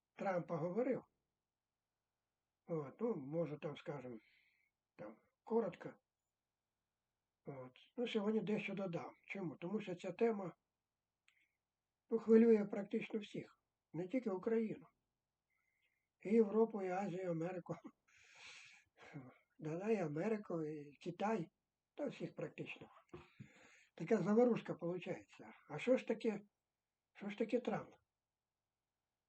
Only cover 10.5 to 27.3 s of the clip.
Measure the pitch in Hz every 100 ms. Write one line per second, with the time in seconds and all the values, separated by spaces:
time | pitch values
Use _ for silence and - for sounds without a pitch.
10.5 | - _ _ _ _ _ _ _ _ _
11.5 | _ _ _ _ _ _ 226 214 226 233
12.5 | 220 202 214 196 226 - 220 208 - -
13.5 | - _ _ _ 156 180 262 233 185 226
14.5 | 226 220 147 160 _ _ _ _ _ _
15.5 | _ _ _ _ _ _ _ 185 226 202
16.5 | 214 226 214 185 180 202 175 185 165 170
17.5 | 185 - 254 - - _ - - - -
18.5 | - - - _ _ - 147 127 - _
19.5 | - 156 165 208 214 160 147 202 214 -
20.5 | 170 151 156 147 - 180 170 196 220 165
21.5 | _ _ _ _ - 285 - 175 - 160
22.5 | - 147 - - - - - - - -
23.5 | - - - - - 170 220 175 214 247
24.5 | 220 - 165 170 180 180 165 - - -
25.5 | - - 147 - 254 - 220 226 208 -
26.5 | _ _ _ _ _ _ - 202